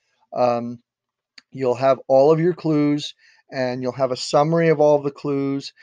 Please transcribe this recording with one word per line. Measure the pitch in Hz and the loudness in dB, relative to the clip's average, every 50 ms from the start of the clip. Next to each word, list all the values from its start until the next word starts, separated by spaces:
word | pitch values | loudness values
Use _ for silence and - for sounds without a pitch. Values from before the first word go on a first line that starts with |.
| _ _ _ _ _ _ | _ _ _ _ _ _
Um, | - 120 123 123 120 120 120 120 120 120 _ _ _ _ _ _ _ _ _ _ _ - - _ | -4 -2 0 0 0 -2 -4 -8 -12 -16 _ _ _ _ _ _ _ _ _ _ _ -20 -20 _
you'll | - 131 135 123 120 | -10 -4 -2 -2 -2
have | 120 135 135 131 - - | 0 2 0 0 0 0
all | - 135 135 139 156 | 2 4 4 6 4
of | 160 160 | 4 2
your | 165 180 170 | 2 0 -2
clues, | - - 156 156 147 147 147 147 147 - - - _ _ _ _ _ _ - 147 | -2 -2 -2 0 0 0 0 0 -2 -6 -10 -14 _ _ _ _ _ _ -10 -6
and | 135 127 123 127 131 | -4 -4 -4 -4 -4
you'll | 127 123 | -6 -6
have | 120 131 135 123 | -4 -2 -2 -4
a | 127 | -4
summary | - - - 156 147 147 160 165 170 165 160 | -6 -4 0 0 2 2 2 2 2 2 2
of | 156 143 | 4 4
all | 151 151 147 | 4 4 4
of | 139 139 | 2 0
the | 143 | -4
clues, | 143 - - 147 139 139 139 139 139 139 139 - - _ | -8 -8 -6 -4 -4 -2 -2 -4 -4 -6 -8 -12 -18 _